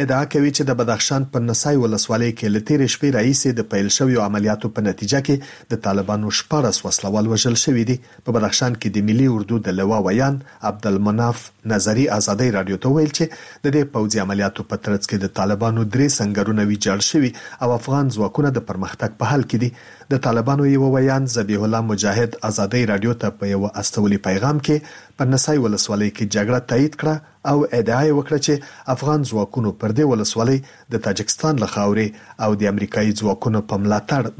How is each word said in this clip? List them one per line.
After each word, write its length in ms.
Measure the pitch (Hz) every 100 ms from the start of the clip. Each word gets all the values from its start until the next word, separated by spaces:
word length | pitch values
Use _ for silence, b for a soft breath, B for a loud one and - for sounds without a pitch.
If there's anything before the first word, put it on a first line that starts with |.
ادعا 220 | 139 131 143
کوي 180 | 151 143
چې 160 | 139 135
د 80 | 120
بدخشان 460 | 117 107 - 135 135
په 80 | 127 117
نسای 280 | 113 147 143
ولسوالۍ 500 | 117 107 - 113 120 117
کې 80 | 110
له 60 | 104 107
تېرې 180 | 151 131
شپې 140 | - 143 127
راهیسې 420 | 120 139 135 117
د 80 | 107
پیل 160 | 101 101 -
شویو 260 | 135 123
عملیاتو 480 | 101 104 104 104 113 113
په 60 | 104
نتیجه 340 | 92 101 139 135
کې 440 | 139 139 - -
د 80 | 110
طالبانو 480 | 104 98 98 104 104 -
شپاړس 420 | - 151 123 - 98
وسلوال 420 | - 98 107 110
وژل 260 | - 127 117
شوي 200 | - 123 113
دي. 60 | 123 B B
په 120 | - 113
بدخشان 420 | 104 - 127 117
کې 100 | - 104
د 100 | 104
ملي 180 | 113 135
اردو 240 | 110 101 117 104
د 120 | 92
لوا 200 | 98 110 98
ویان 340 | 107 135 139 B B 107
عبدالمناف 760 | 104 107 98 104 110 120 117 - _ 110
نظري 340 | 107 107 113 143 104
ازادۍ 340 | 104 101 127 101
راډیو 240 | 92 95
ته 120 | 131
وویل 180 | 151 151 -
چې 60 | 160 B B B
د 20 | 143 147
دې 160 | 143
پوځي 260 | 113 107 107
عملیاتو 420 | 95 101 98 - 98
په 100 | 101 -
ترڅ 140 | 101 -
کې 100 | 107
د 120 | 95 -
طالبانو 480 | 95 101 113 113 107
درې 220 | 127 143 -
سنګرونه 440 | 104 104 104 107 104
ویجاړ 360 | 104 107 98 -
شوي 220 | 160 127 B B B
او 160 | 123 120
افغان 340 | 123 139 135 107
ځواکونه 360 | 101 151 143 135
د 100 | -
پرمختګ 380 | 95 87 - 113 -
په 100 | 117
حال 160 | 143 117
کې 80 | 113
دي. 80 | 120 B B B B
د 160 | 135 131
طالبانو 440 | 117 117 139 139
یوه 180 | 139 135
ویان 400 | 131 131 135 135 117
ذبیح 260 | 101 104
الله 220 | 110 113 113
مجاهد 420 | 104 104 101 117 - 107
ازادۍ 340 | 107 101 123 113
راډیو 260 | 101 113 117
ته 180 | 107 -
په 140 | 101
یوه 180 | 98 101 -
استولي 380 | 104 - 104 101 95
پیغام 320 | 95 127 151 143
کې 500 | 151 151 - - -
په 140 | 127
نسای 260 | 135 - 151
ولسوالۍ 520 | 113 101 - 104 104 -
کې 80 | 107
جګړه 260 | 104 104 123 -
تایید 240 | 123 151 -
کړه 360 | 151 156 - _ -
او 80 | 147 147 123
ادعا 200 | 107 127
یې 80 | 151 143
وکړه 200 | 139 151 143
چې 80 | 139 B B -
افغان 320 | 131 135 151 120
ځواکونو 420 | 110 101 131 107 -
پر 120 | 107 110
دې 80 | 151
ولسوالۍ 480 | 117 104 113 117 135 135 B B
د 80 | 117 110
تاجکستان 540 | 95 104 - 160 143
له 60 | 101
خاورې 340 | - 101 104 107 B B B 110
او 100 | 104
د 80 | 101
امریکایي 420 | 101 104 113 107 104
ځواکونو 420 | 107 - 120 107 107
په 80 | 98
ملاتړ 400 | 104 104 - 143 110